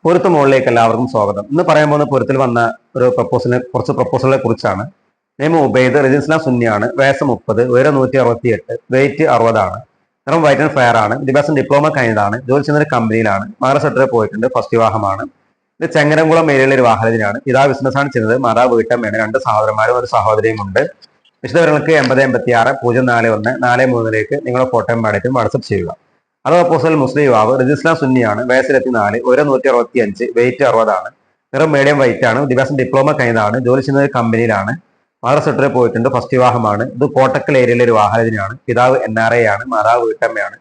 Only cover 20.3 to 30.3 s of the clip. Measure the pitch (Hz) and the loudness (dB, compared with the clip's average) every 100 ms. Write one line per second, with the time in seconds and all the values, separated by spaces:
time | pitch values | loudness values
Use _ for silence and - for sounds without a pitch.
20.3 | 107 110 107 98 95 156 - _ _ _ | 0 0 -4 -4 -2 -4 -8 _ _ _
21.3 | _ 123 147 165 151 151 156 131 131 135 | _ -4 0 2 2 2 0 2 2 2
22.3 | 120 123 117 117 131 123 120 127 120 113 | 0 0 2 2 0 0 0 0 0 0
23.3 | 107 110 131 123 123 131 120 113 110 110 | 0 -2 -2 0 2 0 0 -2 -4 -4
24.3 | 139 127 123 127 117 107 117 110 123 127 | -6 -4 -2 0 0 -2 -2 -2 -2 -2
25.3 | 131 110 - - 98 85 - _ _ _ | -2 -2 -4 -4 -6 -6 -12 _ _ _
26.3 | _ 127 175 170 165 160 156 131 143 143 | _ 0 0 2 0 0 0 0 0 2
27.3 | 113 110 131 127 143 165 160 135 131 113 | 2 2 2 0 0 0 0 0 0 0
28.3 | 104 120 131 254 135 127 117 104 113 127 | -2 0 0 2 0 0 -2 0 -2 0
29.3 | 127 147 131 135 120 117 127 104 95 117 | 0 2 0 2 0 0 -2 -2 -4 -4